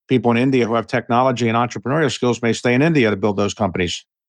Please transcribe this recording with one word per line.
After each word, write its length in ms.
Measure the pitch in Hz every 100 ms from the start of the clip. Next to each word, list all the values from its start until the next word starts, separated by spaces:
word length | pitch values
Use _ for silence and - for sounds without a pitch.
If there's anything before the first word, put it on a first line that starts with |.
| -
People 200 | 127 120
in 40 | 117
India 320 | 135 131 113
who 60 |
have 120 | 117 110
technology 600 | 123 - 120 131 120 120
and 100 | 113
entrepreneurial 540 | 120 107 120 151 139
skills 300 | - 123 117
may 100 | 117
stay 220 | 110 123
in 80 | 123
India 280 | 160 151 107
to 60 | 101
build 220 | 107 101
those 160 | 101
companies. 500 | - 98 85 87 - - _